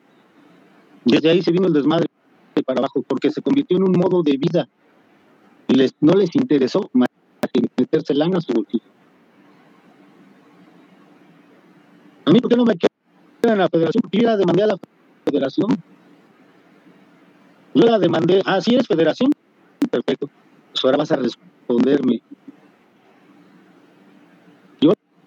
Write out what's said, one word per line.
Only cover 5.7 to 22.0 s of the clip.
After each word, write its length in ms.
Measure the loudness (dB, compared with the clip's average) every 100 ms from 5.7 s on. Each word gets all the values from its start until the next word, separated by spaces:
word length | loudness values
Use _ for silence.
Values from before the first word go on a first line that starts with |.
les, 200 | 2 2 2
no 140 | 2
les 200 | 4 2
interesó 540 | -2 0 0 0 -2 -4
más 140 | -2 -2 _ _ -10 -4
que 80 | -2 -4 -4
meterse 380 | -2 -2 -2
lana 240 | -2 0 -2
a 20 |
su 140 | -2
bolsillo. 300 | -4 -4 -8 _ _ _ _ _ _ _ _ _ _ _ _ -20 _ -20 _ _ _ -20 -20 -20 _ -20 -20 _ _ _ _ _ _ _ -20 -20 _
A 60 | 2
mí, 100 | 2
¿por 100 | 4
qué 60 | 0
no 80 |
me 100 | 2 0
quedan 140 | -2 _ _ _ _ -4
en 160 | -2 0
la 100 | 0
federación? 320 | 0 -2 -2
Porque 160 | -2 0
yo 60 |
ya 120 | 0 2
demandé 260 | 0 2
a 40 | 0
la 80 | -2 -8 _ _ _
federación. 580 | -4 -4 -4 -4 -2 -2 -6 -20 _ _ _ _ _ _ _ _ -20 -20 _ _ _ _ _ _ _
Yo 100 | 0
la 140 | 2 2
demandé. 420 | 0 0 0 0 0
Ah, 140 | -2
¿sí 140 | 0
eres 120 | 0 0
federación? 440 | 0 0 0 -2 -2 _ _ _ -6 -4
Perfecto. 400 | -4 -4 -6 -8 _ _ _ _
Pues 120 | -4
ahora 120 | 0 0
vas 140 | -2
a 40 | -2
responderme. 1080 | -4 -8 -20 _ -4 0 2 0